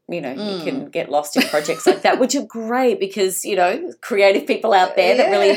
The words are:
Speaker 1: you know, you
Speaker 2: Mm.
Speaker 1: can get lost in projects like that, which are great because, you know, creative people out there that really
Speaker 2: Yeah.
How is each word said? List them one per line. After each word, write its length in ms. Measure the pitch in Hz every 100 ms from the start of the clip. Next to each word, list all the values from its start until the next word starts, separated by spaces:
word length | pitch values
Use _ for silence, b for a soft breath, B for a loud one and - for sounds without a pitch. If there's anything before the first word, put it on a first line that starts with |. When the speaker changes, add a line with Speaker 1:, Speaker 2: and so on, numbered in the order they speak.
| -
Speaker 1:
you 100 | 175
know, 120 | 139
you 60 | 139 208 190
Speaker 2:
Mm. 40 | 160
Speaker 1:
can 200 | 135 143
get 200 | 170 -
lost 280 | 143 - 262
in 60 |
projects 440 | - 151 151 - -
like 140 | -
that, 180 | 208 -
which 160 | 247 277
are 60 |
great 560 | 220 226 220 247 254 -
because, 460 | 190 214 190 180 -
you 100 | 190
know, 360 | 180 247 349 -
creative 440 | - 208 196 196 -
people 280 | - 220
out 240 | 196 185 -
there 180 | 180 247
that 160 | 320
really 160 | 403
Speaker 2:
Yeah. 60 | 392